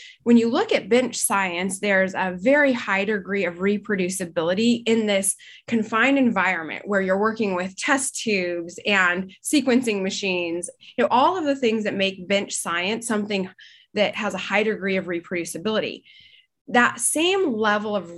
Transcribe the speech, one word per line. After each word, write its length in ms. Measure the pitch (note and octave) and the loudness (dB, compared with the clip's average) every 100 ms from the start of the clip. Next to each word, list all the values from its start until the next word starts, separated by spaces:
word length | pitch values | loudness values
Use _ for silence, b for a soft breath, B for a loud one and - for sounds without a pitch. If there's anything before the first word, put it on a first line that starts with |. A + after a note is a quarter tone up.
| B B | B B
When 160 | A#3 A#3 | 4 6
you 100 | A#3 | 6
look 240 | D4 A4 | 2 2
at 160 | E4+ G3 | 0 2
bench 280 | A#3+ B3 - | 2 2 -2
science, 640 | - G3 F#3+ E3+ F#3+ F#3+ | -2 0 0 -2 -4 -2
there's 340 | G3+ F#3+ F#3+ | 2 2 2
a 200 | F3 F#3 | 0 -4
very 380 | F3+ G3 C#4+ C#4 | 0 4 4 4
high 320 | A#3+ - G3 | 2 0 -2
degree 400 | G3+ G#3 F3+ G3+ | 0 -2 -2 -2
of 120 | F3+ E3+ | -2 0
reproducibility 1300 | G3 G#3 G3+ G3 F3+ F#3 F3+ E3+ E3 F#3+ A#3 A#3 A3+ | 0 0 0 -2 -2 -4 -6 -2 0 2 2 2 2
in 200 | A3+ G#3+ | 2 2
this 300 | G3 F#3+ - B B - | 0 0 -4 B B -4
confined 500 | A#3 G#3 A3 B3+ C#4 | -4 0 2 4 4
environment 680 | B3 F#3+ F#3 F3 D#3 G#2 - | 4 2 0 0 -6 -8 -2
where 160 | G3+ | 0
you're 160 | F#3+ G3 | 2 2
working 360 | G#3+ A3 G#3 | 0 0 -2
with 220 | F3+ F#3 F#3+ | -2 -4 -4
test 420 | - C#4 - - | 0 0 0 -6
tubes 600 | A3+ G3+ F3 F3 E3+ - - | -2 0 0 -4 -8 -8 0
and 440 | G3+ F3+ F3+ F#3+ B | 2 2 0 -4 B
sequencing 600 | - D4+ C4+ A#3+ A#3 G3+ | -2 0 4 2 2 -2
machines, 680 | F#3+ - G3 F3+ E3+ F3 E3+ - B - | -2 -2 -2 -2 -2 -6 -8 -14 B -2
you 80 | |
know, 40 | A#3 | 2
all 260 | A#3+ D4+ F#4 | 4 2 2
of 80 | |
the 120 | D4 C#4 | -2 0
things 280 | A#3+ A3 | 0 0
that 100 | G#3 | -2
make 320 | F#3+ G3 F#3+ F3+ | -2 -2 -2 0
bench 280 | G3+ G3+ | 0 0
science 520 | - F#3+ E3+ F3+ A3+ A#3 | -6 -4 -2 -2 -4 -2
something 440 | G#3+ G#3 G3+ F#3 B B B B | -2 -2 -4 -4 B B B B
that 240 | - F#3+ - | 0 0 -2
has 160 | G#3+ | -6
a 60 | F#3 | -6
high 240 | - G3+ | -2 0
degree 340 | G#3+ G3+ F#3+ F#3+ | 0 -2 -2 -2
of 80 | |
reproducibility. 1000 | E3+ E3+ - F3+ E3 E3 G3 G#3+ C#3 - b b b b b _ - | -2 -6 -6 -6 -6 -6 -2 -2 -2 -6 b b b b b _ -2
That 320 | A#3+ A#3+ - | 2 2 2
same 540 | - D4 F4 G4 F4 | -2 0 2 2 0
level 420 | G#3+ G#3+ G#3 G#3+ | 0 0 0 -2
of 160 | G#3 E3+ | -4 -6